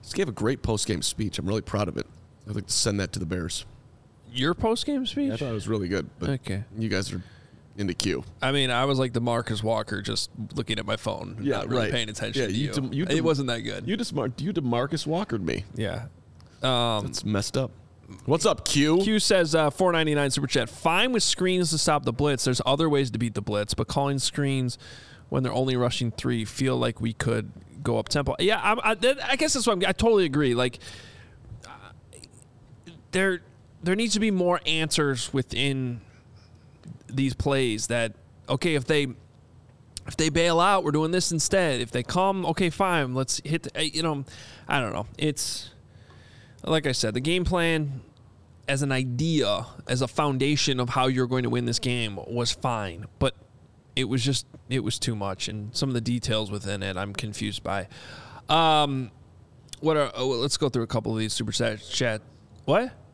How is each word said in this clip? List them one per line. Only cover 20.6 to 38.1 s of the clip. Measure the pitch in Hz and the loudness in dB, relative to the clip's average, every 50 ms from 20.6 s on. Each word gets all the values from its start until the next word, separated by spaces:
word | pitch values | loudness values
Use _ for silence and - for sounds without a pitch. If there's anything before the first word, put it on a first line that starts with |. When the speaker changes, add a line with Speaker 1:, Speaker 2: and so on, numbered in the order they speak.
| 117 110 | 0 0
Speaker 2:
Fine | - - - 165 165 180 220 262 254 | -4 -2 0 2 2 4 2 2 2
with | 226 - | 2 2
screens | - - - 180 185 185 185 180 160 160 | 2 0 2 2 2 2 2 2 2 0
to | 156 | 0
stop | - - 156 147 135 | 2 2 2 2 2
the | 123 117 | -2 0
blitz. | 123 143 147 143 123 - | 2 2 2 2 2 2
There's | 135 127 120 - | 0 0 2 2
other | 123 139 143 165 160 | 2 2 4 4 4
ways | 147 139 139 127 | 4 4 2 2
to | 110 113 | 0 0
beat | 117 117 104 | -2 0 -2
the | - 101 | -4 -4
blitz, | - 104 104 104 104 - | 0 0 0 0 -2 -2
but | - 113 | -4 -2
calling | - - 147 139 139 139 135 | -2 0 0 2 2 0 0
screens | 127 - - - 143 139 135 135 127 123 120 - - - - - - - - - - - | 0 -2 0 0 0 0 2 0 0 -2 -4 -6 -12 -20 -20 -20 -20 -20 -20 -20 -12 -4
when | - 135 131 | -2 0 0
they're | 123 - | 0 0
only | 123 131 131 131 | 0 0 2 2
rushing | 123 123 120 120 - 123 117 | 2 2 0 0 0 -2 -4
three | 113 - - 123 123 117 107 | -4 -4 -2 -2 0 0 -2
feel | 107 - - 135 131 127 | -4 -4 -2 0 0 0
like | 127 123 120 117 - | 0 0 -2 -2 -2
we | 113 117 113 | -4 -4 -2
could | - - 123 113 113 107 101 - - - - - - 139 | -2 -2 0 0 -2 -2 -6 -12 -18 -20 -20 -16 -6 -4
go | 120 120 113 | 0 0 0
up | 107 - | 0 0
tempo." | - 151 143 135 123 - | 0 0 0 0 -2 0
Yeah, | - 190 214 202 | 2 2 2 2
I, | 131 202 214 240 - 214 | 2 2 2 2 2 0
I, | 226 | 0
that, | 196 170 247 277 285 - | 2 2 2 2 2 0
I | - 269 | -2 0
guess | 262 311 311 - | 2 2 2 2
that's | 269 220 | 2 2
what | 240 214 | 2 2
I'm, | 185 185 | 2 2
I | 185 190 | 0 2
totally | - - 233 226 208 185 | 4 4 6 6 6 6
agree. | 160 135 147 151 131 120 | 4 4 4 4 4 4
Like, | 117 127 127 117 - - - - - - - - - - - - - - - - - - | 4 2 0 -2 -6 -16 -16 -16 -16 -18 -20 -20 -20 -20 -20 -20 -20 -18 -18 -18 -16 -16
uh, | 113 135 - 101 95 - - - - - - 69 - - - - - - - - - - - - - 170 156 - - - | -18 -18 -18 -18 -20 -20 -20 -20 -20 -20 -20 -20 -20 -20 -20 -20 -20 -20 -20 -20 -20 -20 -20 -20 -20 -20 -20 -20 -4 -2
there, | 185 190 196 185 175 - - - - - - - - | 0 2 2 0 -2 -6 -14 -20 -20 -20 -20 -20 -6
there | - 165 185 | -2 0 0
needs | 202 233 233 202 | 2 2 0 2
to | 214 | 2
be | 208 220 202 | 2 2 2
more | 185 180 175 175 170 - | 2 2 2 2 2 2
answers | - 160 160 160 156 - - 151 143 135 123 - - - | 0 0 0 0 0 2 2 2 2 0 -2 -4 -4 -2
within | 139 127 - - - 131 139 139 135 131 123 120 117 - - - - - - - - - - - - - - - - - - - - - - | -2 -2 -2 -2 0 0 0 0 0 -2 -4 -4 -6 -10 -16 -20 -20 -20 -20 -20 -20 -20 -20 -20 -20 -20 -20 -20 -20 -18 -18 -18 -18 -16 -8
these | - 131 135 135 123 | -2 0 0 0 0
plays | - - 147 139 135 131 123 110 107 - | 0 0 2 2 2 2 2 0 -2 -2
that, | - 120 117 117 113 | -2 0 0 0 -2